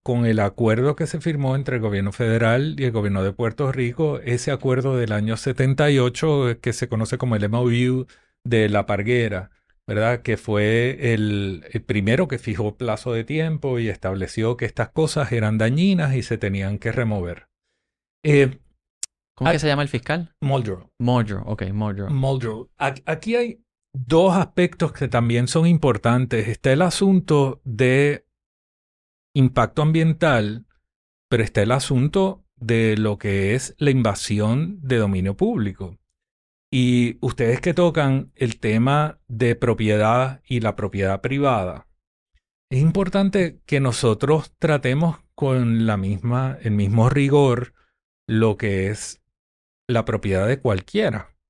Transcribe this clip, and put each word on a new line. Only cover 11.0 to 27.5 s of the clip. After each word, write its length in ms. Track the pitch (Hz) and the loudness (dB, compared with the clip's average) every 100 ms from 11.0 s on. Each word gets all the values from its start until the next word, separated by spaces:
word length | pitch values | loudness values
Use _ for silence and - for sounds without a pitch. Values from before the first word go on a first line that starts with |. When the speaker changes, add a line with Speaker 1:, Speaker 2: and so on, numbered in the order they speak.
| 120 | -2
Speaker 1:
el, 520 | 110 107 101 98 87 - | 0 0 -2 -4 -8 -10
el 120 | 110 | -10
primero 440 | - 104 98 127 165 | -4 -2 0 0 0
que 120 | 117 | -4
fijó 360 | - 104 107 - | -6 -6 -6 -4
plazo 380 | 120 110 127 | -6 -4 -4
de 100 | 113 | -6
tiempo 540 | 113 151 160 156 139 127 | -4 -4 -2 -4 -4 -2
y 120 | 113 | -4
estableció 680 | 95 95 95 92 - 113 113 | -4 -6 -4 -6 -2 -2 -2
que 80 | 117 | -6
estas 240 | - 113 | -4 -4
cosas 420 | - 156 160 135 | -2 -2 -2 -2
eran 280 | 120 107 110 | -2 0 0
dañinas 560 | 110 139 190 185 147 131 | 0 2 2 2 0 -2
y 80 | |
se 160 | - 113 | -2 -4
tenían 400 | 104 98 98 104 | -2 -2 -4 -4
que 120 | 117 | -4
remover. 580 | 110 113 104 87 87 - _ _ _ _ _ _ _ | -2 -2 -2 -4 -10 -18 _ _ _ _ _ _ _
Eh, 340 | 156 147 135 135 _ _ _ _ - _ _ - | 2 4 4 0 _ _ _ _ -16 _ _ -2
Speaker 2:
¿Cómo 140 | 156 | 0
es 40 | |
que 40 | 160 | 2
Speaker 1:
a- 20 | |
Speaker 2:
se 80 | 156 | 0
llama 160 | 139 | 0
el 60 | 143 | -2
fiscal? 440 | 120 - 160 165 _ | -4 -4 -6 -6 _
Speaker 1:
Muldrow. 480 | 143 135 107 90 90 - | -2 -2 -2 -8 -12 -4
Speaker 2:
Muldrow, 460 | 120 123 107 101 95 | 0 2 0 -4 -6
ok, 180 | 104 95 | -6 -4
Muldrow. 380 | 104 107 98 95 | -4 -4 -4 -4
Speaker 1:
Muldrow. 600 | 135 135 135 120 107 127 - | -2 0 -2 -4 -8 -14 -6
Ac-, 240 | 139 139 - | -6 -4 -8
aquí 300 | 160 214 233 | -6 -2 -2
hay 260 | 240 - _ _ _ | -2 -8 _ _ _
dos 420 | 135 120 165 190 185 | -12 2 4 6 4
aspectos 560 | 170 - 175 - 165 | 2 0 0 0 -4
que 160 | - 135 | -2 -2
también 400 | 123 117 120 120 | 0 2 2 2
son 200 | 160 165 | 2 4
importantes. 800 | 165 143 107 117 123 127 113 107 | 4 2 2 2 2 2 -2 -2
Está 240 | 110 139 | -2 2
el 100 | 135 | 2
asunto 800 | 180 - 196 190 - 147 135 | 2 2 4 4 4 2 2